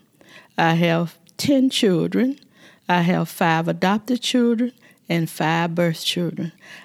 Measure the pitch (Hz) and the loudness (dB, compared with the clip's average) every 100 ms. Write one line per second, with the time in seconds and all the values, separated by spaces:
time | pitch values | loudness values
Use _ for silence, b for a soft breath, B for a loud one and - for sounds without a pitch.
0 | _ _ b b b - 165 165 170 165 | _ _ b b b -2 2 2 2 0
1 | 170 - _ - - 277 262 - 220 175 | -2 -8 _ -8 0 4 2 2 2 2
2 | 165 190 247 285 _ b b b b 175 | 0 0 -2 -2 _ b b b b 0
3 | 175 175 165 - 175 160 165 170 185 214 | 2 0 -2 -2 0 0 0 -2 0 -2
4 | - 247 - 254 240 226 247 - b b | -2 -4 -2 0 2 2 -2 -6 b b
5 | - 170 160 - 156 165 170 165 175 160 | -4 -2 -2 -2 -2 0 -2 0 -2 -2
6 | - - 170 - 165 - B B | -4 -4 -4 -4 -8 -10 B B